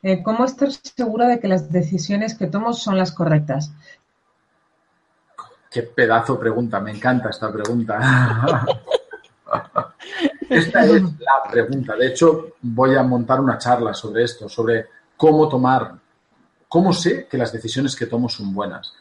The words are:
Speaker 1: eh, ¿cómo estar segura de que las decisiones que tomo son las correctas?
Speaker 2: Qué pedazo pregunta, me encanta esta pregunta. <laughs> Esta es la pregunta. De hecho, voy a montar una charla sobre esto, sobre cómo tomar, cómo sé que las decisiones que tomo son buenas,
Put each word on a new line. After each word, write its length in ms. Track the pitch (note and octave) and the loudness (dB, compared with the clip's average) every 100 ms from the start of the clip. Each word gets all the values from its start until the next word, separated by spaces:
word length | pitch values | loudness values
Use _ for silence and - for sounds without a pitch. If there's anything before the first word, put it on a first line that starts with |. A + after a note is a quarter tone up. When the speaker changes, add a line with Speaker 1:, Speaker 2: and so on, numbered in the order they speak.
Speaker 1:
eh, 180 | F#3+ F#3 | -2 -2
¿cómo 220 | A3 A3+ | 0 0
estar 280 | C4 C4 C#4 | 0 0 -2
segura 560 | - - - A#3 A3 A#3+ | -2 -12 -6 -4 2 2
de 100 | A#3 | 2
que 80 | G3+ | 0
las 240 | F#3 D3+ | 0 0
decisiones 640 | F3+ D#3 F#3 - G3+ A3 - | -2 0 -4 -2 -2 -2 -4
que 120 | F3+ | -4
tomo 240 | G3+ A3+ | -2 -2
son 260 | A#3 G#3+ F#3+ | -2 -2 0
las 140 | F3+ | 0
correctas? 600 | - D#3+ D3+ D3 C3+ D3+ - - - _ _ _ _ _ _ _ _ _ _ _ _ _ - - _ _ | -2 2 2 2 -4 -6 -10 -20 -20 _ _ _ _ _ _ _ _ _ _ _ _ _ -20 -20 _ _
Speaker 2:
Qué 120 | B2+ | -8
pedazo 560 | A#2 - A#2 A#2 - B2 | -4 0 2 2 2 -2
pregunta, 420 | A#2 A2 A#2 G#2 | -2 -2 -2 -4
me 100 | G#2 | -6
encanta 400 | G#2+ B2+ B2+ A2 | -4 0 0 -2
esta 220 | - G#2+ | -6 -8
pregunta. 1120 | G2+ G#2+ A#2+ A2 G#2 C3 C3 B2 A2+ C3+ C#3 C3 | -6 -4 -2 -2 0 2 2 2 0 0 0 -2
<laughs> 160 | - - - - - _ _ - - - - - - - - D#4 - - | -4 -4 -4 -4 -18 _ _ -6 -6 -4 -6 -6 -12 -14 -4 -4 -4 0
Esta 360 | B3+ E3 - | 0 2 4
es 180 | - G3+ | 6 6
la 480 | F#3 D3 - C3+ - | 4 -2 0 0 2
pregunta. 440 | A#2+ A2+ C3+ A#2+ G#2+ | 0 0 -4 -4 0
De 120 | C3 | 0
hecho, 460 | B2+ E3 D#3+ - - | 4 4 4 -2 -12
voy 340 | B2 A2+ C3 | -6 0 4
a 80 | C3+ | 4
montar 380 | B2+ B2 A#2 C3 | 2 0 0 0
una 160 | C3+ A2 | 0 -2
charla 360 | B2 A#2+ A2+ | 0 0 0
sobre 300 | G2 G#2 G#2+ | -6 -6 -2
esto, 240 | A#2+ - G#2 | -2 -4 -12
sobre 380 | - A2+ A#2 - - _ - | -4 -2 -2 -4 -16 _ 2
cómo 320 | D#3 D#3 D3+ | 4 6 4
tomar, 460 | C3+ B2+ C3 A2+ - _ _ _ _ _ _ _ | 2 2 2 0 -10 _ _ _ _ _ _ _
cómo 240 | E3 F#3 | 2 4
sé 340 | - F3 - - | 2 0 -2 -4
que 120 | B2+ | -4
las 140 | A#2+ | -4
decisiones 420 | A2+ A2 C3 C#3 | -4 -6 -4 -4
que 120 | - A2+ | -4 -4
tomo 220 | A#2 A#2+ | -2 -4
son 240 | - G2+ | -4 -6
buenas, 400 | G2 G2 E2 - - | -6 -6 -10 -16 -20